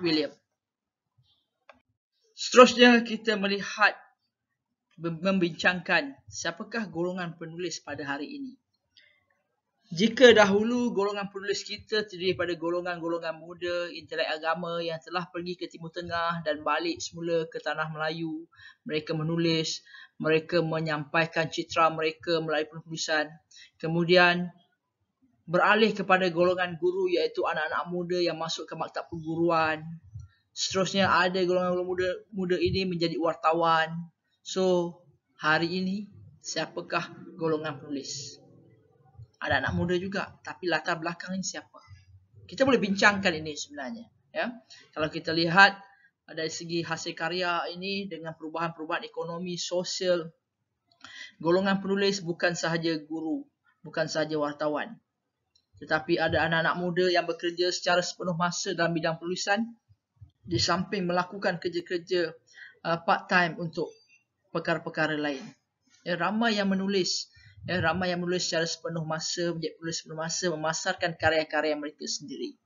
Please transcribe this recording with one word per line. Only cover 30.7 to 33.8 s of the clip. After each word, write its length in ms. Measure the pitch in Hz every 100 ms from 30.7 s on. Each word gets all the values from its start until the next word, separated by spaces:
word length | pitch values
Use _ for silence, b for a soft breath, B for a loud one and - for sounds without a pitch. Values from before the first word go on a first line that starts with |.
| 190 180 190 190
ada 240 | 151 185 185
golongan-golongan 440 | 180 180 180 180 180
muda, 160 | 180 185 180 -
muda 240 | 196 185 180
ini 320 | 175 185 190
menjadi 320 | 170 170 160
wartawan. 880 | 165 - 160 165 165 165